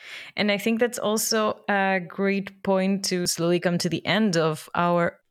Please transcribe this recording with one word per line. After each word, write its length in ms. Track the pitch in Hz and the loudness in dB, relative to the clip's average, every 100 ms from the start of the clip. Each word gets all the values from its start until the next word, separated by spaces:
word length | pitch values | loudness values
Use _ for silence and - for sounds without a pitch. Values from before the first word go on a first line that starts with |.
| - - - - | -18 -18 -10 -2
And 160 | 208 | 0
I 60 | 202 | 0
think 220 | 226 226 | 0 2
that's 180 | 240 - | 0 0
also 640 | 208 220 - 226 214 - - | -2 0 0 0 0 -2 -2
a 300 | 202 190 190 170 | 0 2 0 -2
great 580 | - 196 196 196 - | -2 0 0 -4 -6
point 400 | - 190 190 196 196 | 0 2 2 0 -2
to 220 | 180 175 | -2 -2
slowly 320 | - 170 175 | 0 0 2
come 180 | 180 175 | 2 0
to 100 | 170 | 0
the 160 | 160 - | -2 0
end 320 | 196 214 165 | 2 2 2
of 320 | 156 156 - - | 2 -2 -4 -2
our 440 | 175 175 170 - _ | 2 2 0 -4 _